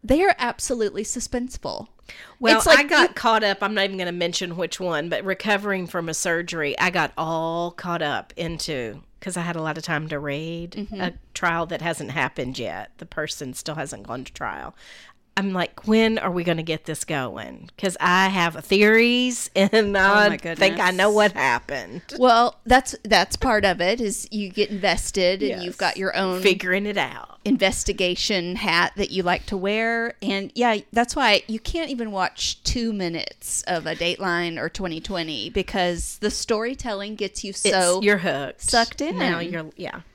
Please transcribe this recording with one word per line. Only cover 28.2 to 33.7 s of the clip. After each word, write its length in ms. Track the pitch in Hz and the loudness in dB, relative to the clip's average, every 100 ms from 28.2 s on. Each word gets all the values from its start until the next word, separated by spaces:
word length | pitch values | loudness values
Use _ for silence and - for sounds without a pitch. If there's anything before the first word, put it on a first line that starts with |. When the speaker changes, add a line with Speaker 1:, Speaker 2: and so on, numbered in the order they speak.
| - 202 175 220 | 0 -2 -2 -4
Speaker 1:
hat 340 | 214 165 - 202 | 2 2 2 0
that 140 | 196 | -4
you 140 | 180 | -2
like 240 | 175 175 - | 0 -2 -2
to 100 | 196 | -4
wear. 560 | 190 214 226 233 233 - | -2 -2 -2 -2 -4 -6
And 300 | 196 196 196 | -4 -4 -4
yeah, 240 | - 240 214 - | 0 2 0 0
that's 220 | 226 247 - | 0 0 2
why 260 | 247 202 - | 4 4 2
you 100 | 220 | -8
can't 320 | - 330 330 | -4 -4 -4
even 220 | 254 226 | -6 -4
watch 500 | 196 180 - - - | -2 -2 -2 -6 -4
two 300 | - 262 226 | -4 -2 -2
minutes 720 | 208 175 165 - - - - | -2 -4 -4 -8 -10 -6 -6
of 240 | - | -2